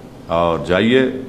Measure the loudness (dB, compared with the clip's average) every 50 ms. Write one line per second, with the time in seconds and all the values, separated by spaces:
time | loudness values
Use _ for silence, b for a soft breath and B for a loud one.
0 | -20 -20 -20 -16 -8 -4 -2 0 2 2 0 0 0 0 0 2 2 2 2 2
1 | 2 0 -2 -6 -10